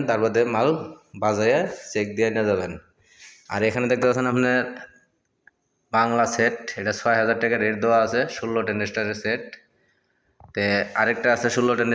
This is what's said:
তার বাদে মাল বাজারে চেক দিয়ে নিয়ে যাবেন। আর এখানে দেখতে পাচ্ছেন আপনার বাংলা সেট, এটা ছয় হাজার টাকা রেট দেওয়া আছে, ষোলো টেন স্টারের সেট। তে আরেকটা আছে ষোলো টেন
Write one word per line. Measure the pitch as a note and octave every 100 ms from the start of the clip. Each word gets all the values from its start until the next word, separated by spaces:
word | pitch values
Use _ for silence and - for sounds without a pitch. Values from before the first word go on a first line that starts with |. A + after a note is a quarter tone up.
তার | C3 A2
বাদে | A2 A2
মাল | A#2+ A2+ C3 E3 - - _
বাজারে | G#2 G#2+ G#2 A2 C#3+ F#3 - -
চেক | G#2+ G#2
দিয়ে | G2+ A2
নিয়ে | A2 G#2+
যাবেন। | F#2+ F2+ E2+ - _ _ - - - -
আর | G2+
এখানে | A2 B2 B2
দেখতে | B2 B2
পাচ্ছেন | B2 B2+
আপনার | B2 B2+ B2+ A#2 - - - _ _ _ _ _ _ _ _ _
বাংলা | A2+ A#2 A#2 A#2
সেট, | - A#2 - - -
এটা | G2+
ছয় | G2+ A#2+ A2+
হাজার | A2 A#2
টাকা | A#2 A#2
রেট | A2 G#2+
দেওয়া | A2+ A#2
আছে, | A2 A#2+ C3+
ষোলো | - A2+ A2+
টেন | G#2+ G#2 G2+
স্টারের | A2+ G#2+ G#2+
সেট। | G#2+ B2 - - _ _ _ _ _ _ _ _ -
তে | - G2+ G2+ -
আরেকটা | - A2 A#2 B2
আছে | A#2 A#2+
ষোলো | B2+ B2
টেন | A#2 A#2